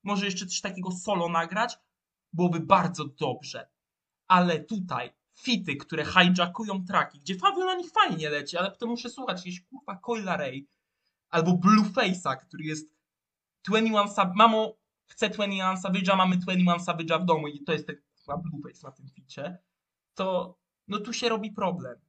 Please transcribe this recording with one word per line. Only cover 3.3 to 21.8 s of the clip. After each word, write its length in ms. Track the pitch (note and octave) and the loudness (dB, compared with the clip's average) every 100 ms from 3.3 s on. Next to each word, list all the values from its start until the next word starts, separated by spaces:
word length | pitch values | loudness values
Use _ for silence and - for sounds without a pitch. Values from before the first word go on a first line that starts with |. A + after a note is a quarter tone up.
| B2 - A#2+ - _ _ _ _ _ _ | -4 -10 -14 -16 _ _ _ _ _ _
Ale 320 | F#3 F3+ D#3+ | 4 4 0
tutaj 500 | D#3 A3 F3+ B2+ B2 _ _ _ | -4 -6 -4 -6 -8 _ _ _
fity, 360 | - A3+ E3+ C#3 | -2 -2 -2 -8
które 280 | - D#3 | -6 -6
hijackują 800 | D3 F#3 F3+ F3+ F3 F3 G#3+ F#3+ | 2 6 6 6 2 -2 -6 -6
traki, 340 | F#3 F#3+ C#3+ C#3+ | 0 0 0 -6
gdzie 140 | - | -8
Fabio 300 | F#3+ G4 F#4 | 0 0 0
na 100 | F#4 | -2
nich 160 | F#4 F4 | -2 -2
fajnie 380 | A4 F#4+ E3+ D#3 | 0 0 0 -4
leci, 260 | D3 C#3+ E3+ | -4 -4 -4
ale 140 | F#3+ | -4
potem 180 | - A#3 | -4 -6
muszę 220 | A#3+ B3 | -6 -8
słuchać 280 | B3+ B3+ F3+ | -8 -6 -6
jakiejś, 220 | F3+ F3+ | -8 -12
kurwa, 360 | _ C4+ - F#3 | _ -18 -14 -12
Coila 400 | - A#3 F#3+ D#3+ | -6 -4 -2 -4
Ray 300 | C#3 C3+ C#3 _ _ _ _ _ _ | -4 -8 -16 _ _ _ _ _ _
albo 200 | E3+ E3 | 0 4
Blueface'a, 840 | F3+ F#3 G#3+ G#3+ - G#3 F#3 C#3+ C3 | 6 8 8 6 2 0 0 -4 -6
który 280 | _ D3 | _ -10
jest 240 | D#3 D#3 - _ _ _ _ _ _ _ | -6 -8 -10 _ _ _ _ _ _ _
twenty-one 460 | - G#3+ A3 G#3+ G3+ | 0 2 4 2 2
Sav-, 220 | G#3 F#3 | 2 0
mamo, 420 | F#3 A3+ A3 G#3+ - _ _ _ | 6 6 6 0 -6 _ _ _
chcę 240 | - G#3 | -4 -4
twenty-one 500 | - G3+ G3 F#3 F#3 | 0 -2 0 -2 -2
Savage'a, 360 | F#3 F#3+ F#3+ F#3+ | -2 0 2 4
mamy 200 | F#3 F3+ | 4 2
twenty-one 400 | F3+ F#3 F3+ F3 | 0 4 4 4
Savage'a 380 | F3+ E3 E3 E3 | 0 -4 0 0
w 20 | |
domu 240 | F3+ D#3+ D3 | 2 2 0
i 160 | D3 | -8
to 80 | C#3+ | -4
jest 140 | D#3 D3 | -4 -4
ten, 100 | D3 _ _ | -14 _ _
kurwa, 200 | - D3 | -10 -8
Blueface 500 | D#3+ C#3+ - - C3+ | -8 -10 -14 -16 -20
na 60 | |
tym 160 | _ C3+ | _ -20
ficie, 500 | - _ - D3 F3+ _ _ _ _ _ | -20 _ -12 -12 -12 _ _ _ _ _
to, 420 | - F#3+ F3+ F3 - _ _ - | -6 -2 -2 -4 -14 _ _ -8
no, 100 | G#3 | -8
tu 140 | A3+ | -6
się 160 | A3+ A#3+ | -4 -2
robi 220 | A3 G#3 | -2 -6
problem. 460 | A3 G3 F#3 | -4 -4 -4